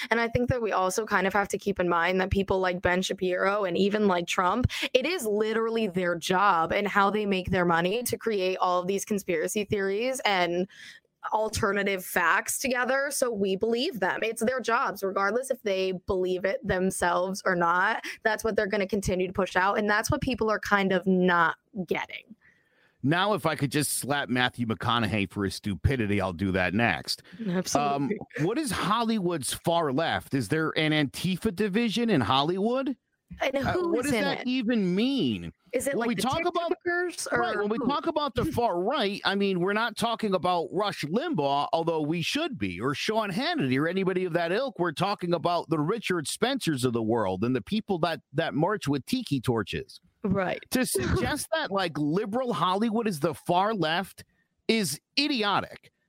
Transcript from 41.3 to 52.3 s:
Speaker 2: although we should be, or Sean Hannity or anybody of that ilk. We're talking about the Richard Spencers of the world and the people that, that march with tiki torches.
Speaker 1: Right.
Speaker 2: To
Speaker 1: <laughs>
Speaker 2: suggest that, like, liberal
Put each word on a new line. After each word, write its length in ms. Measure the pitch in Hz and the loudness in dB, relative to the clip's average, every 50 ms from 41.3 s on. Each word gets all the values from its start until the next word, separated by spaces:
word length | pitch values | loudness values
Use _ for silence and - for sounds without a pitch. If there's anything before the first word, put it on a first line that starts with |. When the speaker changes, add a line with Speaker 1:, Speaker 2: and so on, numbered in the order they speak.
| 294 170 143 139 139 143 143 - - | -2 -2 0 0 0 0 0 0 -2
Speaker 2:
although 280 | 165 165 165 165 160 | 0 0 0 0 0
we 200 | 151 143 170 175 | 0 0 -2 -2
should 360 | 156 - - 285 320 339 254 151 | -2 -2 -2 -2 -2 -4 -4 -4
be, 220 | 101 95 90 87 | -4 -4 -4 -4
or 140 | 110 135 147 | -2 -4 -2
Sean 360 | - - - 214 220 220 202 | -2 -2 -2 0 0 -2 -2
Hannity 460 | 175 196 269 330 359 302 165 131 127 131 | -2 -2 -2 -2 -2 0 0 0 2 2
or 100 | 151 165 | 0 0
anybody 360 | 180 190 190 180 190 185 185 | 0 0 0 0 0 0 0
of 80 | 180 156 | 0 0
that 200 | 170 170 165 180 | 0 0 0 0
ilk. 260 | 220 277 269 196 - | -2 -2 -4 -4 -2
We're 120 | 175 175 143 | -2 -2 -2
talking 400 | - 175 202 190 - - 175 175 | -2 -2 -2 -2 -2 -2 -2 -2
about 340 | 165 147 170 175 170 - - | 0 2 0 0 0 0 0
the 100 | 160 156 | 0 0
Richard 480 | 147 160 220 233 - - 185 170 143 - | 2 0 0 -2 -2 -2 -2 -2 -2 -4
Spencers 580 | - - 208 240 277 247 - 165 156 127 120 | -2 0 0 0 0 0 0 0 0 2 0
of 80 | 131 113 | 0 0
the 100 | 120 113 | 0 0
world 400 | 107 117 117 107 95 92 92 107 | 2 2 2 2 2 0 0 0
and 100 | 120 127 | 0 0
the 60 | 123 | 0
people 360 | - - 196 220 - - 196 165 | -2 -2 -4 -4 -2 -2 -2 0
that, 220 | 156 175 160 - - _ - | 0 0 -2 -4 -8 _ -4
that 200 | 143 165 143 95 | -2 -2 0 0
march 340 | 135 160 185 214 185 - 139 | 0 0 2 0 -2 -2 -2
with 180 | 143 143 - - | -2 -2 -2 -2
tiki 340 | - 262 233 - 143 131 | -4 -4 -2 -2 -2 -2
torches. 580 | - - 120 113 104 - - 78 - - - - - _ _ _ - | 0 0 0 0 -2 -2 -6 -8 -8 -10 -14 -20 -20 _ _ _ -4
Speaker 1:
Right. 360 | 208 185 196 185 175 147 - - - | -2 0 0 0 -2 -4 -6 -6 -2
Speaker 2:
To 140 | - 254 254 | 0 0 0
Speaker 1:
<laughs> 0 | |
Speaker 2:
suggest 640 | - - 392 370 339 - 381 294 247 294 285 - - - | 0 0 -2 0 0 0 0 0 -2 -2 -4 -4 -4 -2
that, 180 | 320 294 - | -2 -2 -2
like, 260 | 190 196 190 170 139 147 | -2 -2 -2 -2 -2 -2
liberal 560 | 151 147 156 190 226 202 | 0 0 0 0 0 0